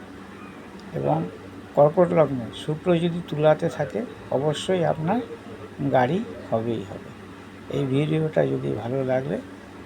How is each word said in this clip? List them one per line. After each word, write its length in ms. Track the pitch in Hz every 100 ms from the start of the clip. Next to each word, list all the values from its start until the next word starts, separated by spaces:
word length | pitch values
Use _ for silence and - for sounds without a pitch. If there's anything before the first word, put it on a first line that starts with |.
| - - - - - - - - -
এবং 240 | 151 139 156 180 - - - - -
কর্কট 340 | 147 185 175
লগ্নে 320 | 175 143 131 110 - -
শুক্র 220 | 151 180 170
যদি 220 | 170 170 -
তুলাতে 400 | 147 156 151 165
থাকে, 300 | - 143 - 123 - -
অবশ্যই 520 | 127 151 147 - 185 151
আপনার 340 | 156 160 240 - - - - - - 139
গাড়ি 280 | 131 127 185 240 - -
হবেই 340 | 113 117 110 98
হবে। 200 | - - - - - - - -
এই 140 | 139 135
ভিডিওটা 560 | 139 151 156 156 160 139
যদি 240 | 135 139
ভালো 260 | 127 117 135
লাগলে, 340 | 131 127 143 226 277 - - -